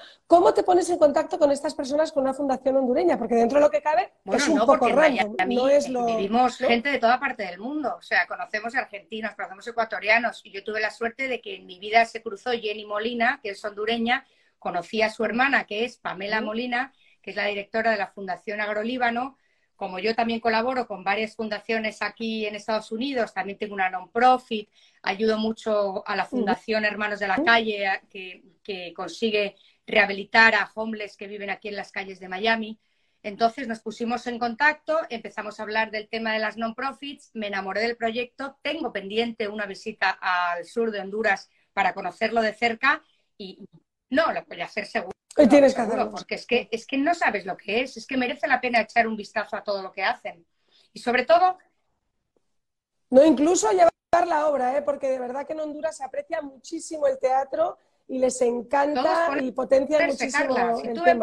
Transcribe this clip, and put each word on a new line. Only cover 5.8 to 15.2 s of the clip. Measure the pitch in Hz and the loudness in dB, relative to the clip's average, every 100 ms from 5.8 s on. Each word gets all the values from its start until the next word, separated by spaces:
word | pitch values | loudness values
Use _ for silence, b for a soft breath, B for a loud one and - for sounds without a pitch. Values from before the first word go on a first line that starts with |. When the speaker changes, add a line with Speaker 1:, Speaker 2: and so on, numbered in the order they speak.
| 262 | 4
Speaker 2:
eh, | |
Speaker 1:
lo, | 247 240 | -2 0
Speaker 2:
vivimos | 226 196 226 254 240 | 0 0 2 2 2
Speaker 1:
¿no? | 247 | 2
Speaker 2:
gente | 233 277 | 2 2
de | 254 | 2
toda | 226 247 | 2 2
parte | 269 254 | 0 -6
del | 254 180 | -8 -8
mundo, | 233 302 247 175 | -8 -6 -6 -8
o | |
sea, | - 202 175 | -2 0 0
conocemos | 185 175 214 226 254 | -6 -8 -8 -4 -4
argentinos, | 220 208 - 220 220 202 | -6 -12 -12 -8 -8 -8
conocemos | 180 190 233 | -12 -12 -10
ecuatorianos, | 233 226 208 202 226 233 - | -4 -4 -2 2 2 2 -6
y | 208 | -14
yo | 196 | -12
tuve | 202 214 | -6 -4
la | 214 | -4
suerte | - 233 226 262 | -4 -6 -4 -6
de | 240 | -6
que | 208 190 | -8 -14
en | 190 | -14
mi | 185 | -14
vida | 208 220 226 | 2 4 2
se | 226 | -2
cruzó | 226 202 254 | -12 -8 -4
Jenny | 240 214 214 208 | -4 -4 -6 -6
Molina, | 208 226 240 233 285 | -6 -4 0 0 0
que | 214 | -8
es | 196 214 | -10 -10
hondureña, | 208 214 233 226 262 - _ _ _ | -6 -4 -2 0 -2 -4 _ _ _
conocí | 208 175 170 220 | -6 -6 -4 0
a | 214 | 0
su | - | 0